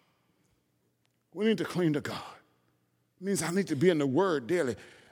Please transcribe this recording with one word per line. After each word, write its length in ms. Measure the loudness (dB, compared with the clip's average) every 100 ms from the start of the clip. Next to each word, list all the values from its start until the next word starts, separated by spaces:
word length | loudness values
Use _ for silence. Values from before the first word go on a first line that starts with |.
| _ _ _ _ _ _ _ _ _ _ _ _ _
We 120 | -2 0
need 120 | 0
to 60 | -2
cling 280 | 0 0
to 80 | 0
God. 160 | -4 -10 -12 -18 _ _ _ _ _ _ _ _
It 60 | -4
means 160 | -2
I 100 | 0
need 160 | -2 -2
to 80 | 2
be 140 | 4
in 80 | 4
the 100 | 2
Word 400 | 2 2 0 0
daily. 280 | 0 0 -4 -10 -20 -20